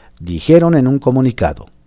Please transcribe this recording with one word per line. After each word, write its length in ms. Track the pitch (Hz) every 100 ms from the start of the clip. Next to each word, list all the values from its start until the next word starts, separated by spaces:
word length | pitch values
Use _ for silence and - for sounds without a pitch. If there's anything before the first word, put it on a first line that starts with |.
| - -
dijeron 560 | 87 85 - 165 170
en 140 | 165 127
un 100 | 139
comunicado. 680 | 135 131 131 113 80 - - _